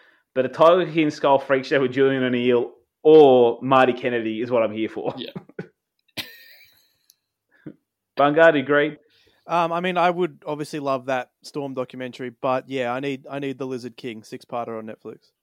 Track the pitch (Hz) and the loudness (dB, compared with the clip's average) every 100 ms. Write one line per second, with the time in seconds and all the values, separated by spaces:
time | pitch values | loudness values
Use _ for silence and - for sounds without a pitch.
0 | _ _ _ 131 127 - 165 180 170 160 | _ _ _ -4 -4 2 4 4 0 -2
1 | 151 147 147 135 - 131 127 143 131 127 | -2 0 0 0 2 -2 0 -2 0 0
2 | 135 135 127 123 123 120 123 - _ _ | 0 2 -2 -2 2 2 0 -8 _ _
3 | 156 156 139 127 117 117 127 131 127 123 | 6 8 10 8 4 2 2 4 4 0
4 | 131 120 110 110 120 120 110 107 107 - | -4 -4 -4 -6 -2 -2 -2 -4 -8 -8
5 | 127 127 117 - - - - _ _ _ | -10 -10 -14 -16 -18 -18 -20 _ _ _
6 | _ - - - _ _ _ _ _ _ | _ -18 -18 -20 _ _ _ _ _ _
7 | _ _ _ _ _ _ - - _ _ | _ _ _ _ _ _ -20 -20 _ _
8 | _ - 143 151 165 151 131 147 151 147 | _ 0 2 6 6 4 2 0 0 -6
9 | _ _ _ _ - 165 165 170 180 175 | _ _ _ _ -6 -4 -2 -4 -4 0
10 | 175 175 175 127 - 147 151 156 139 135 | 0 0 -4 -8 -10 -10 -8 -8 -4 -4
11 | 123 131 123 _ - 151 139 127 127 131 | -4 -6 -8 _ -14 -10 -8 -8 -10 -10
12 | 127 120 127 120 135 131 131 135 120 127 | -14 -12 -14 -8 -4 -4 -4 -6 -4 -6
13 | 143 135 143 139 139 131 135 127 120 113 | -6 -8 -10 -10 -10 -8 -8 -10 -12 -14
14 | 127 110 110 127 _ 120 113 113 110 - | -14 -14 -16 -20 _ -10 -10 -10 -14 -16
15 | 110 - _ _ | -18 -20 _ _